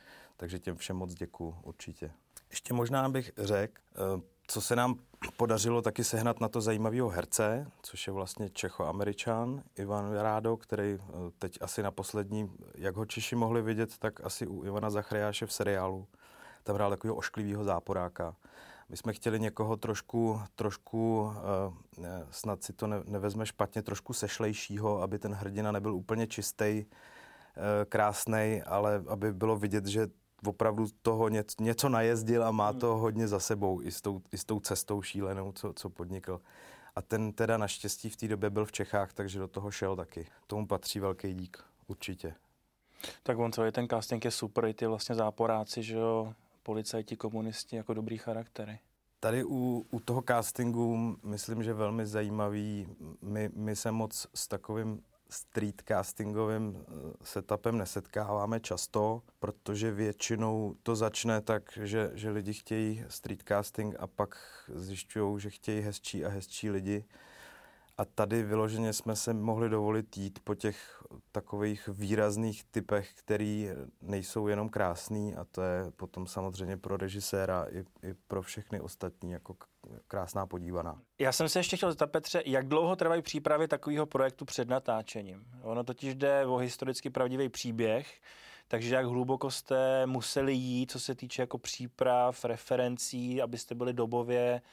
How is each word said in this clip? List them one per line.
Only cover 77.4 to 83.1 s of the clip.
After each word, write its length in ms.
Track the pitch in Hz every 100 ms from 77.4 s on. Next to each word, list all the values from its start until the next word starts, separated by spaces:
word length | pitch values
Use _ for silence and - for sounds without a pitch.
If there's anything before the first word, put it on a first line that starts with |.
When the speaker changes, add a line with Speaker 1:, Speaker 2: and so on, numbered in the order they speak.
| 95 92 82
Speaker 1:
i, 80 | 92 92 - 92
i 60 | 92 _
pro 140 | 98
všechny 380 | 90 - - 101
ostatní 520 | 87 - 92 - 90
jako 220 | 87 -
k-, 120 | 92 - _ - 57 -
krásná 380 | 101 90 101 92
podívaná. 540 | 90 87 87 82 76 - -
Speaker 2:
Já 140 | 135
jsem 160 | 127 160
se 100 | 185
ještě 180 | - 180
chtěl 140 | 185
zeptat, 140 | 151 147
Petře, 320 | 165 - 185 139
jak 220 | 131 135
dlouho 280 | 151 170 185
trvají 260 | 170